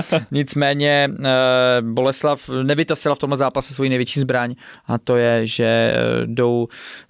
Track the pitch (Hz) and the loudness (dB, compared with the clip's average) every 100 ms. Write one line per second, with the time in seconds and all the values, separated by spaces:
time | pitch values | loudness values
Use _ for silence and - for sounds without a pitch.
0 | - 160 117 139 139 147 143 143 147 143 | 0 -2 -2 -4 -2 0 0 2 2 2
1 | 143 131 135 131 127 127 127 123 113 117 | 2 -2 0 2 4 4 4 2 0 0
2 | 131 135 151 143 - 131 135 147 160 151 | 0 2 0 -2 -4 -2 0 0 0 0
3 | 151 139 139 135 131 135 131 131 135 127 | 0 0 -2 0 0 -2 -4 -2 0 0
4 | 123 143 131 123 120 123 - - - 117 | -2 -2 -2 -2 -2 -8 -16 -16 -6 -4
5 | - 120 117 117 113 - 113 113 117 117 | 0 2 2 2 0 0 0 2 2 0
6 | 117 120 117 117 120 120 117 - - - | 0 -2 -2 0 0 0 -2 -8 -18 -18